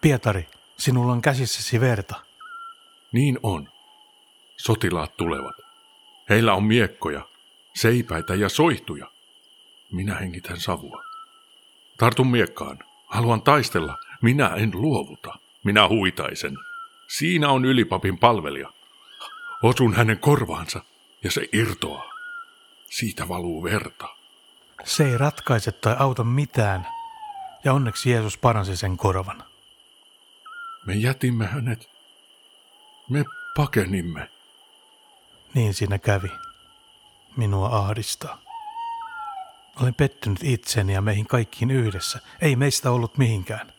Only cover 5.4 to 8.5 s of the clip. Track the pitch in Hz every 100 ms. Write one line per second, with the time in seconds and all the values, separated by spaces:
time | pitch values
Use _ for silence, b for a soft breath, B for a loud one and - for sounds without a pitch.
5.4 | 69 - - _ _ _ _ _ - 104
6.4 | 113 95 107 117 101 - 80 71 - _
7.4 | _ _ _ - 113 123 113 82 82 92
8.4 | 101